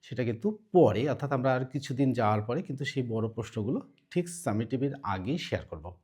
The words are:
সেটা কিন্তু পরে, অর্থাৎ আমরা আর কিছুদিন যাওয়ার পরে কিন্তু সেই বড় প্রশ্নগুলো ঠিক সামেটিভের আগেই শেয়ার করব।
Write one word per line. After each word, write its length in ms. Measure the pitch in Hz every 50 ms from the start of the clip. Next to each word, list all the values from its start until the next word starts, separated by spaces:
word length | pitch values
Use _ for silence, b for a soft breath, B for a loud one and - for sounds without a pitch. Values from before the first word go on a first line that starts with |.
| _
সেটা 180 | - - 120 127 117
কিন্তু 180 | 113 107 - 208 214 - _ _ -
পরে, 260 | 180 156 117 98 107 123 147 131
অর্থাৎ 180 | - - 135 143 131
আমরা 120 | 123 135 127 127
আর 60 | 131 131 -
কিছুদিন 360 | 147 139 - 135 120 143 131 123 135
যাওয়ার 220 | 117 107 107 107 104 110
পরে 120 | 120 156 202 -
কিন্তু 160 | 143 127 143 -
সেই 120 | - 139 123 117 110
বড় 120 | 110 110 110 110
প্রশ্নগুলো 440 | - 110 - - 113 104 107 160 269 - - _ _ _ _
ঠিক 140 | - 175 170 175 - - -
সামেটিভের 500 | - 104 107 117 110 - 123 131 143 139 - - - 98
আগেই 260 | 95 90 107 147 180 - -
শেয়ার 160 | - - - -
করব। 140 | - 80 76 85 85 -